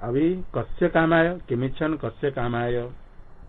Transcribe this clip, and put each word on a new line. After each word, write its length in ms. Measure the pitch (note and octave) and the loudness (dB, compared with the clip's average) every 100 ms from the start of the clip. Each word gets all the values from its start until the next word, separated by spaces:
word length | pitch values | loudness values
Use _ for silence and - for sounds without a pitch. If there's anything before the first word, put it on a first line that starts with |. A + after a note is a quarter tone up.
अभी 420 | A#2 C3 E3 F#3 - B2+ | -2 2 2 0 -2 -4
कस्य 320 | G#2+ - C3 | -4 0 2
कामाय, 500 | E3 E3 E3 E3+ F3+ - | 4 6 6 4 0 -4
किमिच्छन 460 | A#2+ C3 - D#3 | -2 -2 0 -2
कस्य 360 | D3+ A#2 - C#3+ | 0 -4 -2 -2
कामाय, 600 | C3+ A#2+ A#2+ A#2+ A#2+ B2 - - - - - | 0 -2 0 0 -2 -4 -10 -16 -18 -18 -16